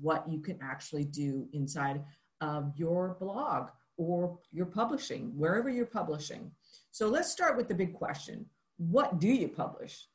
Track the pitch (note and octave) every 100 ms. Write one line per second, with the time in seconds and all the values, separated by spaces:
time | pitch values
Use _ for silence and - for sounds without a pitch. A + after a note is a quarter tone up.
0 | D3 D3 D#3+ D3+ F#3+ - C3+ C3 - D3
1 | C#3+ D3 C#3+ C3+ A#2+ D3+ C#3 D3+ C#3 C#3+
2 | - - _ - D3+ D3 C#3+ C#3+ E3 F3+
3 | F#3 F3+ F#3+ G#3 D4 C#3 B2 - _ -
4 | E3+ F3 F3 F3 - D#3+ F3 G#3 A#3+ D4
5 | - - A#2 C#3 D#3 G#3 C4 B3 A#3 G#3+
6 | E3+ D3+ D3 - - - _ - _ -
7 | G#3+ C#4+ F4 - E4+ B3 - F3+ F3+ -
8 | - D3 - - - _ _ - E3 A3+
9 | - F3 F#3+ C4 E3 - B2 - - -
10 | -